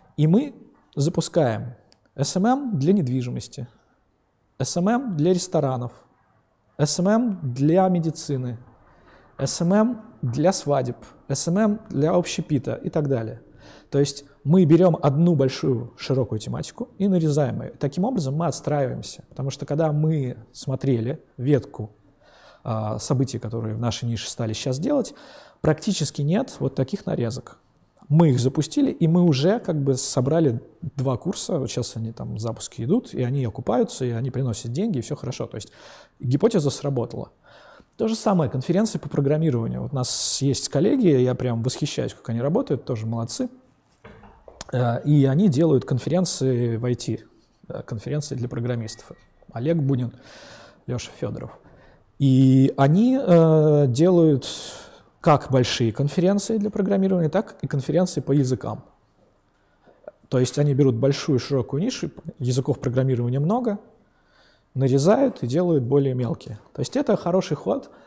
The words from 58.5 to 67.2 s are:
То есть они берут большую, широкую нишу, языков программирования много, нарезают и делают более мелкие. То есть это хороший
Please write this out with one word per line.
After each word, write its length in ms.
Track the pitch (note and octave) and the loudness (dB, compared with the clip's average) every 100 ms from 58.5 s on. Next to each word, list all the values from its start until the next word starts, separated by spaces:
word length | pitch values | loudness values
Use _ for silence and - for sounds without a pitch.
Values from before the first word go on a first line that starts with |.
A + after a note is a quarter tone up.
| B2+ A2+ G#2+ - _ _ _ _ _ _ _ _ _ _ _ - - - | 0 -4 -10 -14 _ _ _ _ _ _ _ _ _ _ _ -20 -20 -2
То 100 | B2+ | 0
есть 200 | B2+ - | 0 2
они 160 | D3 | 2
берут 200 | C3 C3+ A#2 | 4 4 4
большую, 420 | C3+ C#3 - B2+ | 0 0 0 -2
широкую 440 | - C3+ - C#3 | 0 -4 -2 -4
нишу, 280 | A3+ - D#3 - D#3 - | -4 -4 -8 -10 -14 -6
языков 400 | B2 B2 C#3 C#3 | -2 -2 -2 -2
программирования 640 | C3 B2 C3 A#2+ A#2+ C3 | -2 0 0 0 -2 -2
много, 380 | D3+ A#3 A#3+ G3+ - _ _ _ _ _ _ _ _ | 0 0 -2 -4 -10 _ _ _ _ _ _ _ _
нарезают 680 | B2+ C3 C3+ D#3 B3 C4+ - | 0 2 4 4 4 2 -2
и 40 | A#2 | -4
делают 380 | D3 F3+ D3+ | 0 2 2
более 300 | A#2 C#3+ C#3 | 2 2 2
мелкие. 440 | B2+ A#2 - - A2 _ | 0 -4 -6 -10 -18 _
То 60 | - | -8
есть 160 | C3+ C#4 | -4 -2
это 200 | C#4+ | 0
хороший 400 | G3+ | 0